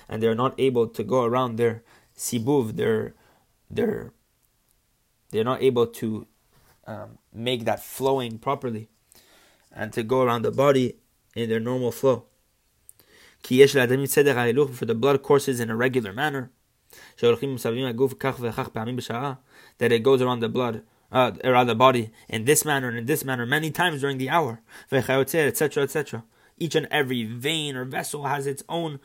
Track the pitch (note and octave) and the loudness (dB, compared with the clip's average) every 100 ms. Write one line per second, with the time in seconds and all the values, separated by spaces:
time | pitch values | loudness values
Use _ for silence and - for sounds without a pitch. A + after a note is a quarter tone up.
0 | - A2 A2+ A2+ C3 - C3+ A#2+ A2+ - | -10 0 0 2 0 2 2 2 0 -2
1 | G2+ B2+ A#2 B2+ B2+ A2+ A#2 A2 _ _ | -2 0 2 0 -2 0 0 -2 _ _
2 | _ - - A#2+ A#2 C#3+ A2 - A#2 A2 | _ -10 -6 -2 0 0 0 -2 0 0
3 | - - _ _ _ _ - - A3 - | -2 -12 _ _ _ _ -10 -2 -2 -4
4 | - _ _ _ _ _ _ _ _ _ | -10 _ _ _ _ _ _ _ _ _
5 | _ _ - G#2 A#2 C3 C3 A#2+ A#2 - | _ _ -6 -2 -2 2 2 2 0 -2
6 | A2 G#2+ - _ _ _ _ _ - G#2 | -6 -6 -12 _ _ _ _ _ -16 -16
7 | G#2+ A2+ _ G#2 A#2+ B2 A2+ G#2 - - | -16 -20 _ -8 -4 -2 -2 -4 -6 -4
8 | C3+ C3+ A#2+ A2 C#3 C#3 B2+ A2 A2 _ | 0 0 -2 -6 -6 -4 -4 -8 -12 _
9 | _ _ _ _ _ _ _ - G#2+ A#2+ | _ _ _ _ _ _ _ -10 -8 -6
10 | A2 C3 B2 A#2 G#2+ A2+ C#3+ C3+ A#2+ - | 0 2 2 2 -2 2 4 4 2 -4
11 | _ _ _ - A2+ A2+ A#2 B2+ A#2+ - | _ _ _ -6 -2 -2 -2 -2 -4 0
12 | C3+ A2+ - _ _ _ _ _ _ _ | 0 0 -4 _ _ _ _ _ _ _
13 | _ _ - _ - C3 C#3 C3+ B2 C3 | _ _ -20 _ 0 8 8 8 2 2
14 | C#3 D3+ C#3+ B2 A#2+ B2 C#3 A#2+ A#2 A2+ | 2 4 4 4 2 2 0 -2 -4 0
15 | C3+ C#3 - C#3 C#3 A#2+ A2+ A2+ B2+ B2 | 2 2 4 2 2 -2 -2 0 0 0
16 | G#2 G#2 D3+ C#3 A#2+ _ _ _ _ - | -4 -4 -4 -4 -10 _ _ _ _ -20
17 | - - A#2+ A#2 C#3 B2 A#2 A#2 C3 A#2 | -20 0 2 2 -2 -4 -4 -2 -4 0
18 | C3 C3 C3+ B2+ A#2 A2 A#2+ A2+ A2+ B2 | 0 0 -4 -4 -6 -6 -6 -6 -6 -6
19 | - A#2+ C#3+ B2+ _ - - - A#2+ A#2 | -6 -6 -6 -8 _ -20 -18 -2 2 4
20 | B2 C3 B2+ A#2+ A2+ B2 A#2+ A2 - _ | 4 4 4 0 -2 -2 -2 -4 -12 _
21 | - B2 B2 F#2+ B2+ B2 B2 A2 B2+ B2 | -2 2 2 0 2 4 4 6 6 6
22 | A2 - - A2 A#2+ D3+ D3+ C#3 B2+ A#2 | -2 -10 -8 -2 2 2 2 -2 -2 -6
23 | A#2 D#3 C3+ B2 A#2+ D3+ D#3 C#3+ F3+ C#3+ | -2 -2 -2 -4 -2 -2 -2 0 -2 0
24 | C#3 C3 C3 E3 C#3 A2+ _ - - C3+ | -4 -2 0 0 0 -6 _ -20 -2 -2
25 | B2+ C3+ C3 E3 C#3+ - D3+ D3 C#3 D#3 | 2 2 2 2 2 2 0 0 -2 -2
26 | - A#2 - _ _ - E3 D#3 C#3 D3+ | -6 -10 -14 _ _ -8 -2 -2 0 -2
27 | B2+ B2 A2 A#2+ C#3 D#3+ D3 C3 C3 E3+ | 0 -2 -6 -6 -4 -2 -4 -6 -6 -8
28 | D3+ D3 C#3 C#3+ C#3 C3 - E3 E3 C#3 | -8 -6 -4 -4 -4 -8 -8 -6 -6 -8